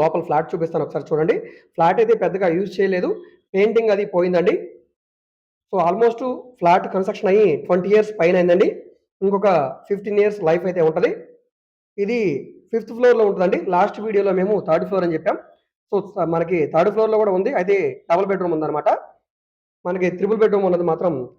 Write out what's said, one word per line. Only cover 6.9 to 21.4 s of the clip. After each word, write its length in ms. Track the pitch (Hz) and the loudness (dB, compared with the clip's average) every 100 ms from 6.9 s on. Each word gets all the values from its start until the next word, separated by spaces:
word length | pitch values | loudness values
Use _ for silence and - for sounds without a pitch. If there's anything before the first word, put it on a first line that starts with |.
కన్‌స్ట్రక్షన్ 360 | 196 190 202 208 | -2 -4 -2 2
అయ్యి 140 | 196 208 147 - | 4 4 2 0
ట్వంటీ 220 | 185 185 | 0 4
ఇయర్స్ 180 | 214 214 - | 2 2 0
పైన 160 | 165 180 | 2 4
అయిందండి. 280 | 175 175 233 - - _ _ _ | 4 4 2 0 -12 _ _ _
ఇంకొక 240 | 196 196 202 170 135 - - | -2 2 2 2 0 -6 -8
ఫిఫ్టీన్ 320 | 196 202 202 | -8 -2 0
ఇయర్స్ 180 | 208 202 160 | 0 0 0
లైఫ్ 180 | 175 185 | 0 0
అయితే 140 | 175 160 | 0 0
ఉంటది. 220 | 160 247 403 - - _ _ _ _ _ - | 2 -2 -2 -12 -20 _ _ _ _ _ -6
ఇది 160 | 202 240 202 139 - - _ | -4 -2 -2 -4 -8 -18 _
ఫిఫ్త్ 180 | 226 214 233 | -8 -6 0
ఫ్లోర్‌లో 280 | 247 226 208 | 4 4 2
ఉంటదండి. 300 | 185 185 262 196 180 | 2 0 0 0 0
లాస్ట్ 240 | 208 208 220 | 0 -2 -2
వీడియోలో 260 | 202 196 185 | 0 0 0
మేము 140 | 190 208 - | 0 -2 0
థర్డ్ 180 | 160 185 | -2 0
ఫ్లోర్ 160 | 190 175 | -2 -2
అని 80 | 160 | -2
చెప్పాం. 200 | 202 311 - _ _ _ _ | -4 -4 -8 _ _ _ _
So, 40 | 202 190 | -6 -4
స-, 180 | - 165 165 | -4 -2 -2
మనకి 240 | 165 180 147 | 0 0 0
థర్డ్ 180 | 160 185 208 | 2 2 2
ఫ్లోర్‌లో 240 | 220 220 | 0 2
కూడా 100 | 214 185 | 2 0
ఉంది, 120 | 202 269 | 0 -2
అయితే 160 | 180 196 151 120 - | 0 0 0 -6 -2
డబుల్ 180 | 170 196 | 0 0
బెడ్‌రూమ్ 240 | 190 180 156 | -2 -2 -2
ఉందన్నమాట. 320 | 156 151 151 302 - _ _ _ _ _ _ _ 175 | -2 -2 0 -2 -4 _ _ _ _ _ _ _ -8
మనకి 220 | 185 180 175 | -2 -2 -2
త్రిబుల్ 220 | 196 214 | -2 2
బెడ్‌రూమ్ 240 | 214 202 190 | 2 2 2
ఉన్నది 180 | 180 175 | 0 0
మాత్రం 240 | 160 185 143 123 - | -2 -2 -4 -8 -14